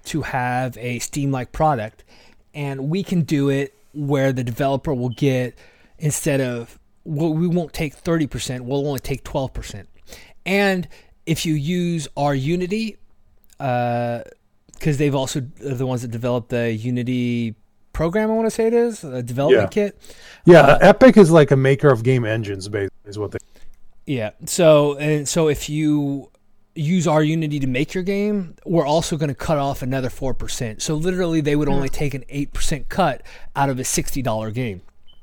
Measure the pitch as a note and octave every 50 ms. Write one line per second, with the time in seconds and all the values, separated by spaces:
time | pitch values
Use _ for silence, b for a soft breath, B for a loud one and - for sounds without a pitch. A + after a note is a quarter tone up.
0 | _ - - D#3 B2 - - C3 B2 B2 B2 B2+ C3 B2+ A#2+ G#2+ A#2 B2 B2 A#2
1 | - - - D3+ C#3 C#3 C3+ C3 B2 - - - D#3+ D#3 D3 A#2+ G#2 A2 - -
2 | _ b b b b b b b _ _ _ D3+ C#3+ C#3 C#3 C3+ C3+ D3 D#3+ G3
3 | F#3+ - F#3+ F3 D#3 - D#3+ C#3+ C#3 C#3 C#3 C#3 C#3+ C#3 - _ _ _ - D3
4 | D3 C#3 D3 C#3 C3+ C3+ C3 B2+ B2 B2 A#2 - C#3 C3+ C#3 C3 - E3 C#3+ B2
5 | A#2+ B2+ A2+ - D3 C#3 C3 B2+ B2 B2 - b b b b b b b b b
6 | D#3+ D3+ C#3 - - D#3+ C#3 C3+ C3+ B2+ A#2+ A#2+ A#2 - - - _ _ _ _
7 | _ E3 D#3+ C#3+ D#3+ E3 D#3 D#3 E3+ F3+ E3 F3 E3+ C#3+ - - E3 C#3+ - -
8 | - F3+ E3 E3 D3+ - - B2+ - - C3 B2+ B2 A#2+ C3+ C#3+ C#3 D3 C#3+ B2+
9 | - - E3+ - - - - D3+ C3 B2 - - - - - G#2 F#2 - - -
10 | b b b b b b b b - F3 F#3+ G3 G3+ G3 F#3+ F3+ E3 b b b
11 | b b b _ _ - D#3+ - - E3+ D#3 D3+ C#3 D#3 F3+ F3+ F3 F3 E3+ E3
12 | D3 - - - C#3+ C#3+ C#3+ C3+ C3 D3 E3+ F3+ F3+ F3 G3 A3 A3+ G#3+ - -
13 | - - - - _ _ _ _ _ - - - C#3 C3+ B2 B2 A#2+ A#2+ A#2+ A#2+
14 | A#2+ A#2+ A#2+ A#2 - - - - _ _ _ _ _ _ - - - E3 D3 C3
15 | D3 D3 C3 C#3+ C3 B2 - D3+ B2+ C3 - - - C#3+ C3+ A#2+ C3 B2+ B2+ A#2+
16 | B2 A#2+ A2+ A#2 A#2 B2 B2 B2 A2+ - C3 A#2+ A#2 A#2 A2+ G#2+ A2 B2 B2 B2
17 | A#2+ A#2+ B2+ B2 B2 A#2+ A#2+ A#2+ A#2 A2+ G#2+ - _ _ _ _ _ _ - -
18 | D#3 E3 E3+ G#3+ G#3+ A3 A3 A3 A3+ A3 - - A3+ A3+ A#3 A#3 A#3 A#3+ A3 -
19 | - D3 B2+ B2+ B2 A#2+ B2 B2 C#3 C#3+ C3 A2+ G2+ F#2+ - G#3+ G#3 G3+ - -
20 | b b b b b b b b b E3+ F3 D#3+ - - - - - F#3+ G#3+ -
21 | C4 C4 - G#3+ G3 D#3 E3 E3+ D3 - C#3+ C3+ C3 C3+ C#3 C3+ - D3 C3 A2
22 | A2+ B2+ C3 B2+ A#2+ G#2+ A2 A2+ A2 G2+ G2+ G2 F#2 G#2 G#2 G#2 G2 F#2+ - -
23 | - G#2 G2+ G#2+ G#2 F#2+ - A2+ - _ - - - - - - - - - -
24 | - - C#3+ B2 A2 G#2+ - - - - - - F3+ D#3 D#3 D3 D3 D3 C#3+ C#3
25 | D3 D3+ D#3 D3+ D3 C3+ - F3 D#3+ D#3 C#3+ - - - D3 D3+ D#3 D3+ D3+ D3
26 | C#3+ C#3 C#3 C#3 A#2+ - _ _ _ _ _ _ _ _ _ - D3+ D3 F#3 F#3
27 | D3+ E3 D3+ D#3 D#3 D3+ D#3+ E3 D#3+ D3+ D3 D3 C3+ C3 B2+ B2+ D#3 - - F#3+
28 | F3+ F3+ G3+ G3+ G3+ G#3 G#3 G3+ F#3 D#3+ - - - - F3+ E3+ C#3+ C#3 D3 E3+
29 | E3 - F3 D3 D#3+ D3 C3 - - - D#3+ C#3+ C#3 C#3 C#3 - C3 B2+ C3 C3+
30 | B2+ B2 - - - C3 A#2 - A#2 A2+ - - C3+ A2+ G#2+ - - - D#3 D3+
31 | D#3+ F#3 F#3 F3+ F#3+ E3+ E3 D#3+ D3 D3 D3 D3 D3 C#3+ - C#3 C#3 C3+ - -
32 | D#3 C#3+ C3+ C3 - - - C#3+ C#3+ - - - - - E3 C3+ - - - -
33 | F#3 D#3 C3 - b b b b b b - C#3 C#3+ C#3 C3+ B2 C3 - - -
34 | B2+ - - C#3+ B2 B2 A2 A2 A2 A2 G#2 B2 C3 A#2 F#2+ F2 - - - -
35 | - - - -